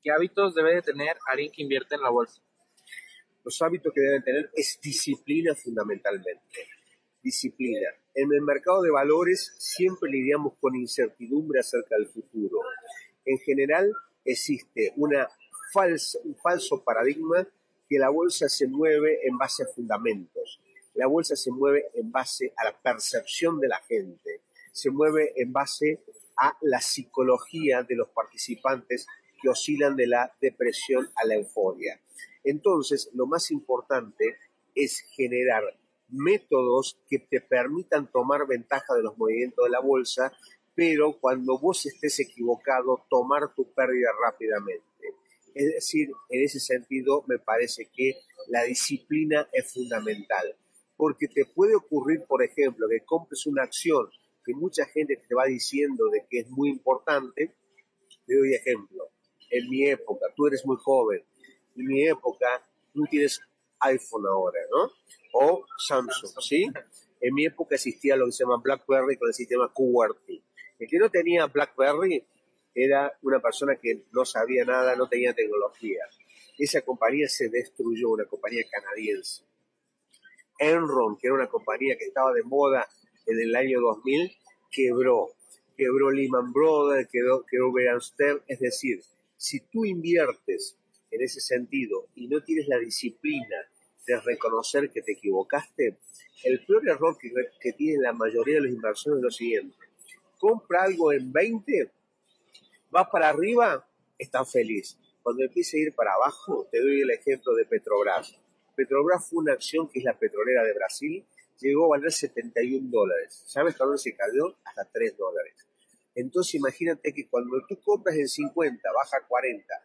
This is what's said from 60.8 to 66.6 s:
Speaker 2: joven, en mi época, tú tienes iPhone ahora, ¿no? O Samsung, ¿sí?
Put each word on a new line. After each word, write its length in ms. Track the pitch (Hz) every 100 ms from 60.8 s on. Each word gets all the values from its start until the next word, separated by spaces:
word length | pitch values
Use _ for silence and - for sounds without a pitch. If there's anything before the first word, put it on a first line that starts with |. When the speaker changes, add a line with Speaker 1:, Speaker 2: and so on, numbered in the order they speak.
Speaker 2:
joven, 440 | - 135 110 95 _ _ - _ _ -
en 100 | 131
mi 200 | 135 156
época, 400 | 156 127 120 123 123 _ _ _
tú 120 | 143 147
tienes 300 | 151 143 - - _ _ _
iPhone 460 | 135 131 - 113 98
ahora, 340 | 98 92 87 85
¿no? 200 | 127 240 _ _ - _
O 340 | 120 143 180 - - -
Samsung, 440 | 135 120 - 101 -
¿sí? 260 | - 147